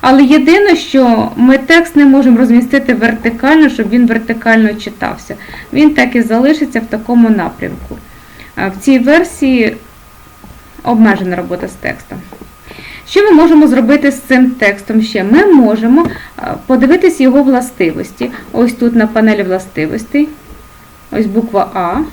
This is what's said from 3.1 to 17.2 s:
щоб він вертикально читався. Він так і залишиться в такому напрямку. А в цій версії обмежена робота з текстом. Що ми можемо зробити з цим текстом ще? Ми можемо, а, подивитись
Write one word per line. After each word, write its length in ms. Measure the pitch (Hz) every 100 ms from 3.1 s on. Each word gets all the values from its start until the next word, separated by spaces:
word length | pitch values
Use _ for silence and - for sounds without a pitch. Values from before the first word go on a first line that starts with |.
| 226 - 233 262 320 294
щоб 200 | - 202
він 180 | 233 233
вертикально 680 | 226 220 226 233 226 214
читався. 600 | 208 - - - - - - - - -
Він 220 | 254 302
так 220 | 302 247 233
і 60 |
залишиться 580 | 226 220 269 302 294 240
в 60 | 226
такому 440 | 220 220 240 233
напрямку. 640 | 208 170 - 85 - - - - - - - - -
А 120 | 190
в 80 | 190
цій 180 | - 262
версії 760 | 233 311 349 - 277 254 220 - - - - - - - - - - -
обмежена 540 | - 233 220 196 185 180
робота 320 | 175 180 190
з 40 |
текстом. 460 | - - - - - - - - - - - - - -
Що 140 | -
ми 80 | 415
можемо 360 | 320 330 311 294
зробити 440 | 247 226 294 285
з 100 | 269
цим 300 | - 262 254
текстом 520 | - 208 202 - 220
ще? 220 | 220 214
Ми 220 | 190 269 415
можемо, 600 | 311 226 220 226 277 339 - - -
а, 180 | - - -
подивитись 540 | 254 262 339 370 330